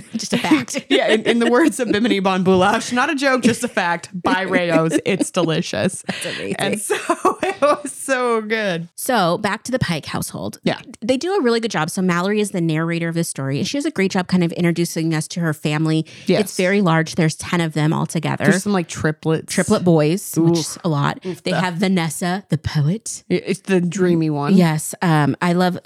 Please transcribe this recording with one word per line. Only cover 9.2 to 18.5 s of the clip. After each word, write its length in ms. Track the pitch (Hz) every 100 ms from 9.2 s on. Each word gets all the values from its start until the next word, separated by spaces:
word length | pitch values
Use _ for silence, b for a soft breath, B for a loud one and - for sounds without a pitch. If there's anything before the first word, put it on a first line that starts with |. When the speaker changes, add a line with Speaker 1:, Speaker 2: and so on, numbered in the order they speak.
| 170 175
Speaker 1:
back 240 | 208 208
to 80 | -
the 60 | 254
Pike 280 | - 160 -
household. 520 | - - - 90 -
Speaker 2:
Yeah. 160 | - - - -
Speaker 1:
They 160 | 208 262
do 180 | 339 403
a 40 |
really 180 | 247 233
good 100 | 226
job. 180 | 175 156
So 120 | -
Mallory 380 | 185 175 185 214
is 100 | 202
the 100 | 190
narrator 480 | 165 156 165 170 170
of 60 |
the 80 | 165
story. 340 | 170 - 135 139
And 80 | -
she 100 | 285
does 80 | 302
a 40 |
great 180 | 240 190
job 160 | 190 180
kind 160 | 185
of 80 | 165
introducing 640 | - 175 170 170 170 160
us 120 | 156 -
to 120 | -
her 140 | 165
family. 500 | 151 151 151 160 160 156 B B
Speaker 2:
Yes. 140 | 180
Speaker 1:
It's 140 | 202 -
very 240 | 180 202
large. 320 | 180 160 160 -
There's 200 | 160 -
ten 240 | - 175
of 140 | 165
them 180 | 156 151
all 140 | 143 165
together. 380 | 170 151 135
Speaker 2:
There's 180 | 147